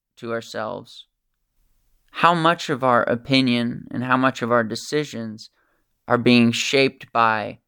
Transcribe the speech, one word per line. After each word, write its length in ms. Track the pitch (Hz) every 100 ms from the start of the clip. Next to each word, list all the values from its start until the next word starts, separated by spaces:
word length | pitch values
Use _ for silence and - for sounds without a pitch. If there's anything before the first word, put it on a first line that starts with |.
| _ _
to 140 | 117
ourselves 720 | 113 113 110 110 98 120 - - _ _ _ _ _ _ _ _ _ _
how 240 | - 165
much 380 | 170 160 170 -
of 120 | 127
our 200 | 131 120
opinion 840 | - 117 120 135 131 120 120 - -
and 120 | 120
how 140 | 127 127
much 240 | 131 127
of 100 | 117
our 120 | 120
decisions 880 | 110 113 - 147 147 113 113 107 - _ _ _ _ _ -
are 100 | 123
being 340 | 123 120 117
shaped 600 | 117 - 139 135 - -
by 460 | 117 113 110 104 -